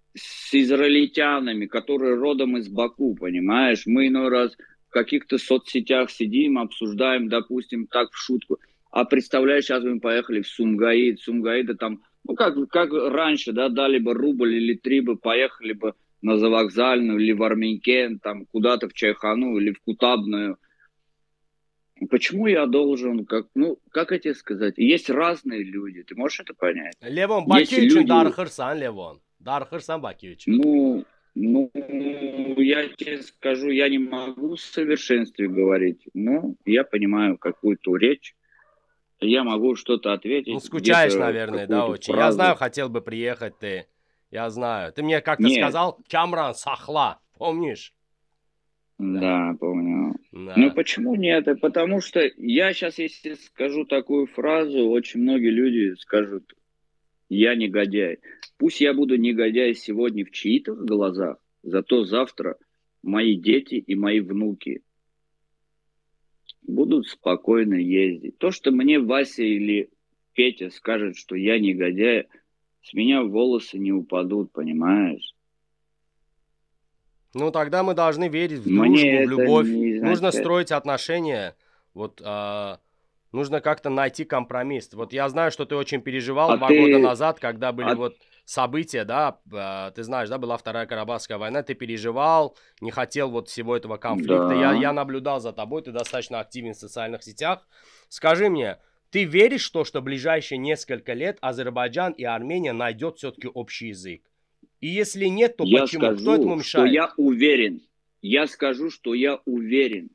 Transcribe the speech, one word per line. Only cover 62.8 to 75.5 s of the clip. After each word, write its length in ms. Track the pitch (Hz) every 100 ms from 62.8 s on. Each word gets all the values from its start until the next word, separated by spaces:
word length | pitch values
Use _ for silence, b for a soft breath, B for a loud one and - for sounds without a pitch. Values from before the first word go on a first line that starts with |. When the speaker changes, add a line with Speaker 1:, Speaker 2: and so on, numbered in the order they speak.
| _ _
Speaker 1:
мои 320 | - 104 113 98
дети 380 | 92 123 135
и 200 | 127 - 98
мои 240 | 101 107
внуки 640 | 92 98 107 98 - - _ _ _ _ _ _ _ _ _ _ _ _ _ _ _ _ - -
будут 460 | - - 151 151 -
спокойно 640 | - 90 90 - 113 110
ездить. 640 | 92 90 92 95 85 - -
То, 120 | 180
что 200 | 185 139
мне 300 | 127 135 151
Вася 420 | 117 131 135 -
или 460 | 110 104 104 104 - _ _ _ _
Петя 360 | - 123 110 92
скажет, 460 | - - 113 104 87
что 180 | -
я 240 | 92 101 113
негодяй, 680 | 101 92 90 90 117 113 - b _ _ _ _
с 100 | -
меня 280 | - 113 139
волосы 560 | 117 104 127 120 - 98
не 140 | 98
упадут, 600 | 98 85 90 90 104 95
понимаешь? 800 | - 78 78 85 101 92 - - _ _